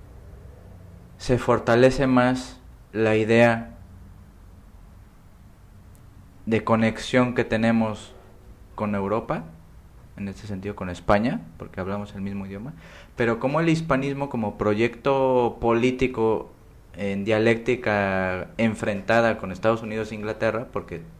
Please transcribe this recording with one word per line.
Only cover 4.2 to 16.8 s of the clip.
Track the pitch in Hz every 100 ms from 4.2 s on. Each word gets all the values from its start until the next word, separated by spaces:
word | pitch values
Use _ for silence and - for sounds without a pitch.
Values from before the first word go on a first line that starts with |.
| - - - - - - - - - - - - - - - - - - - - - -
de | - 110
conexión | - 113 113 110 - 127 123
que | 120
tenemos | 120 110 113 117 113 104 - - - - - - -
con | - 107
Europa, | 101 98 110 - 156 - - - - - - - -
en | 101
este | 95 104
sentido | 98 98 101
con | 92
España, | 87 - 104 117 214 - -
porque | - -
hablamos | 92 101 104
el | 101
mismo | 98 101
idioma, | 95 98 120 - - - - -
pero | 117 139
cómo | 135 151
el | 165
hispanismo | 160 160 135 139 139 139
como | 123 107 -
proyecto | 104 104 117 - 139 135 131 127 120 117
político | 120 117 123 127 127 123 110 101 - - - -